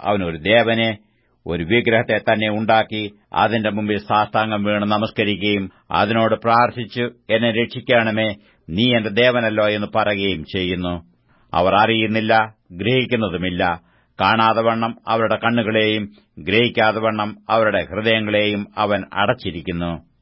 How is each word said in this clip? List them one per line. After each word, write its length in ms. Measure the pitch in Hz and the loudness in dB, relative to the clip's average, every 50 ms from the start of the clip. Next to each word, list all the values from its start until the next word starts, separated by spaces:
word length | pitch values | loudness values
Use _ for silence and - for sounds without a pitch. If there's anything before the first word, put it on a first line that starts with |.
അവൻ 220 | - 98 104 101 92 | -2 -2 0 0 0
ഒരു 140 | 85 82 80 | -4 -6 -4
ദേവനെ, 600 | 76 95 107 117 113 113 113 110 113 113 107 104 _ _ _ _ _ _ _ _ - - | 0 2 4 4 4 4 2 0 0 -2 -2 -6 _ _ _ _ _ _ _ _ -8 -6
ഒരു 160 | 85 85 85 | -4 -4 -2
വിഗ്രഹത്തെ 540 | 80 107 120 101 117 113 110 117 - 110 104 | 0 2 2 2 4 2 2 2 2 -2 -2
തന്നെ 320 | - - 110 107 110 107 | 2 0 0 0 0 -2
ഉണ്ടാക്കി 640 | 104 107 110 104 113 110 107 - 110 107 107 101 104 _ _ _ - | -2 -2 0 2 2 2 2 0 -4 -6 -8 -8 -10 _ _ _ -2
അതിന്റെ 360 | 82 101 113 110 113 107 107 | 0 0 0 0 0 -2 -2
മുമ്പിൽ 300 | 101 107 107 104 104 98 | -2 -2 -2 -2 -2 -4
സാഷ്ടാംഗം 640 | - - 110 107 107 107 - 113 110 110 110 104 101 | -2 0 0 0 0 0 0 -2 -2 0 -2 -2 -2
വീണ് 220 | 104 104 104 104 | 0 0 0 0
നമസ്കരിക്കുകയും 840 | 104 107 104 107 - - - 110 104 104 87 95 104 104 101 95 90 _ _ _ - | 0 0 0 -2 -2 -2 -2 -2 -2 0 -2 0 0 0 0 -2 -6 _ _ _ -4
അതിനോട് 440 | - 82 101 104 113 113 113 110 110 | 0 0 0 2 2 2 2 2 0
പ്രാർത്ഥിച്ച്, 640 | - - 117 117 117 120 120 - 120 117 104 - 127 120 120 - _ _ - | 0 0 2 4 4 4 2 0 -6 -12 -10 -6 -6 -6 -6 -6 _ _ 0
"എന്നെ 220 | 107 113 117 117 | 0 2 2 2
രക്ഷിക്കണമേ, 840 | 110 113 120 117 - 127 - - 127 117 113 113 107 110 110 110 101 104 _ _ _ _ _ - | 2 0 -2 -2 -4 -10 -2 2 2 2 4 2 0 0 -2 -2 -4 -6 _ _ _ _ _ -8
നീ 260 | 80 95 117 127 123 | -2 0 2 2 2
എന്റെ 140 | 117 104 110 | 0 0 0
ദേവനല്ലോ" 600 | 101 110 120 127 120 123 113 110 107 107 107 107 | 0 2 2 4 4 2 0 0 0 2 0 2
എന്ന് 180 | 104 107 104 101 - | 0 -2 -4 -2 -2
പറയുകയും 500 | 110 104 104 104 98 98 98 92 80 78 | -2 0 0 0 -2 -2 -2 -2 -4 -6
ചെയ്യുന്നു. 600 | - - 98 92 90 92 87 90 87 87 87 - _ _ _ _ _ _ _ _ - - | -8 -6 -4 -2 -2 -2 -4 -4 -4 -6 -6 -10 _ _ _ _ _ _ _ _ -4 0
അവർ 220 | 90 90 95 92 | 2 2 4 4
അറിയുന്നില്ല, 800 | 101 110 110 113 113 110 107 107 110 110 110 113 110 107 110 - _ _ _ | 4 4 4 2 0 0 0 0 -2 0 2 2 2 2 0 -6 _ _ _
ഗ്രഹിക്കുന്നതുമില്ല. 1120 | 92 87 98 107 127 131 123 107 123 117 110 95 85 90 87 92 90 87 92 87 85 87 _ _ _ _ _ _ _ - | -12 -6 -2 0 0 0 0 0 -2 -2 -2 -2 -4 -4 -4 -4 -2 -2 -2 -2 -2 -4 _ _ _ _ _ _ _ -2
കാണാതെ 400 | 98 98 110 113 113 113 110 113 | 0 2 2 4 4 2 2 2
വണ്ണം 340 | 113 113 113 113 113 117 117 - - - | 2 0 0 0 -2 -4 -4 -8 -6 -2
അവരുടെ 280 | 113 113 113 110 113 | -2 0 0 0 0
കണ്ണുകളെയും 720 | 104 - 117 117 120 110 101 110 110 110 107 107 107 104 104 - - _ _ - - | 0 0 0 0 0 0 0 0 0 0 0 0 -2 -4 -8 -12 -18 _ _ -20 -12
ഗ്രഹിക്കാതെ 600 | 76 80 98 113 120 117 120 120 110 107 101 110 | -6 0 2 2 2 2 2 0 0 2 2 0
വണ്ണം 380 | 110 113 110 107 107 107 104 - _ - | 0 -2 -2 -2 -4 -6 -6 -10 _ -2
അവരുടെ 380 | 110 113 113 107 101 95 87 - | 0 2 2 2 0 -2 -4 -4
ഹൃദയങ്ങളെയും 760 | 85 101 107 113 113 110 110 104 107 104 107 104 104 101 104 - - 107 | -6 -4 0 0 0 0 0 0 0 0 0 0 0 -2 -6 -8 -4 -4
അവൻ 260 | 107 101 104 95 95 - - | -2 0 0 -2 -4 -6 -4
അടച്ചിരിക്കുന്നു. 920 | 98 101 104 127 123 - 98 80 85 82 95 87 85 85 85 85 80 - _ _ _ | -2 0 0 0 -2 -4 -10 -10 -8 -8 -6 -6 -4 -4 -4 -6 -8 -10 _ _ _